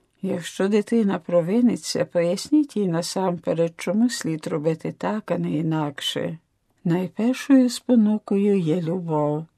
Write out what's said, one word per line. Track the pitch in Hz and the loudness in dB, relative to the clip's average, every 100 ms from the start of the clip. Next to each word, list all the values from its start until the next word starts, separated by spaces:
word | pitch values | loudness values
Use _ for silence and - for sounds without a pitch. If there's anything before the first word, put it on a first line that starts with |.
| _ _ | _ _
Якщо | 190 185 160 - 196 | -6 -6 -6 -4 0
дитина | 214 208 233 202 185 | 0 2 0 2 -2
провиниться, | - 175 165 226 247 156 - 165 160 | 0 0 2 2 2 2 -4 -4 -2
поясніть | 175 170 190 - 302 294 214 | 0 0 -2 0 2 2 0
їй | 190 | 0
насамперед, | 165 170 202 185 175 180 165 165 170 | 0 -2 -2 -2 -2 -2 0 0 -2
чому | - 208 240 | -2 2 2
слід | - 165 156 170 | 0 -6 -6 -4
робити | 160 151 160 165 165 | -2 -2 -2 -6 -6
так, | 180 214 - | -6 -6 -4
а | 180 | -4
не | 170 | -2
інакше. | 151 160 156 147 139 - - 170 160 _ _ _ _ 175 | -2 -2 -2 -2 -6 -6 -4 -6 -8 _ _ _ _ -2
Найпершою | 175 180 - 226 254 - 269 247 | 0 -2 -2 -2 -2 4 4 4
спонукою | 247 - 247 208 214 - 196 208 196 | 0 2 4 4 2 0 0 2 2
є | 160 180 | 2 0
любов. | 160 185 165 151 147 151 160 | -2 -4 -2 0 0 -2 -6